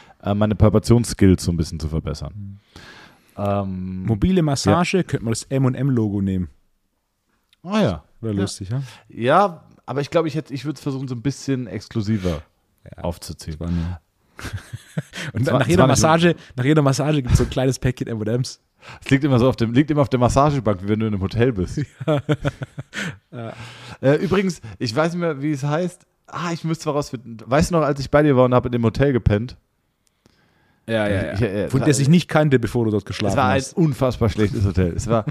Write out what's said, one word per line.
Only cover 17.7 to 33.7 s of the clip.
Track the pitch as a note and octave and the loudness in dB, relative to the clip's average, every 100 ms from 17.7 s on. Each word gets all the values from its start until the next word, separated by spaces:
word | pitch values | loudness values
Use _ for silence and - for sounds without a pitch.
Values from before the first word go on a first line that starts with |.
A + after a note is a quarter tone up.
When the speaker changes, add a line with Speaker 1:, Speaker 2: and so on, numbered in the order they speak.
| B2+ | 0
Speaker 2:
Päckchen | B2+ - C3 | -2 -4 -6
M | A2+ | -4
und | G#2+ | -2
M's. | B2 B2+ - _ _ - - | -2 -4 -10 _ _ -20 -10
Speaker 1:
Es | - | 0
liegt | C3+ | 2
immer | D3 B2+ | 4 4
so | B2+ | 4
auf | A2 | 2
dem, | A2+ | 0
liegt | B2 D#3 | 2 2
immer | D3+ | 2
auf | B2+ | 0
der | B2 | 2
Massagebank, | A#2+ C3+ D3 C#3+ G#2 F#2 | 2 4 2 2 -2 -2
wie | G2+ | -2
wenn | G#2+ | -2
du | A2 | -2
in | |
einem | G2+ | -2
Hotel | F#2+ A2 B2+ | -2 0 0
bist. | G2+ F2 - C3+ | 0 -4 -4 -8
Speaker 2:
<laughs> | - - | -6 -2
Ja. | D3 - D3 C#3 - B2+ - - - F#3+ G2 _ | -2 -2 -2 -4 -8 -12 -16 -14 -10 -10 -12 _
Ja. | B2+ A2+ - - - - - | -14 -12 -14 -18 -18 -20 -2
Speaker 1:
Äh, | C3 D3+ | 2 2
übrigens, | F#3+ F#3+ F#3+ - A2 F#2 | 2 0 0 -4 -12 -8
ich | C#3 | -4
weiß | C#3 E3 | 0 -2
nicht | F3 | -2
mehr, | E3+ C#3 | -4 -2
wie | D3 | -4
es | C#3+ | -2
heißt. | C#3+ D3+ F3+ - _ _ _ | -2 -2 -4 -8 _ _ _
Ah, | - E3+ | -8 -6
ich | E3 | -4
müsste | D#3+ D#3+ | -4 -4
zwar | D#3 | -4
rausfinden. | D3 C#3+ A#2+ A#2 A2 | -4 -6 -10 -14 -16
Weißt | A2 C#3 F3 | 0 0 2
du | E3+ | 2
noch, | |
als | C#3+ C#3 | 0 -2
ich | C3 | 2
bei | D3 | 4
dir | D3+ B2+ | 6 6
war | |
und | B2+ | 4
hab | B2 B2 | 4 2
in | |
dem | B2 | 0
Hotel | A2+ - C#3 | 0 2 2
gepennt? | A#2+ - G#2 B2 - _ _ _ _ _ _ _ _ _ _ _ _ - | 2 2 2 -2 -12 _ _ _ _ _ _ _ _ _ _ _ _ -4
Speaker 2:
Ja, | A2+ G#2 | 0 0
ja, | G2 D#2 | 0 -2
ja. | |
Speaker 1:
Ich, | F#2+ | -2
äh, | A2 G#2 E2+ | -2 -2 0
Speaker 2:
Von | C3+ | 2
der | D3+ | 2
sich | C3 C#3 | 2 4
nicht | F3 - | 4 4
kannte, | D#3+ D3+ C3 | 2 4 2
bevor | A2+ A#2+ | 2 -2
du | A2 | 0
dort | G#2 - | -2 -4
geschlafen | G2+ G#2 | -4 -2
Speaker 1:
Es | A#2+ | 0
war | B2+ | 2
ein | C3+ | 0
Speaker 2:
hast. | C3 | -2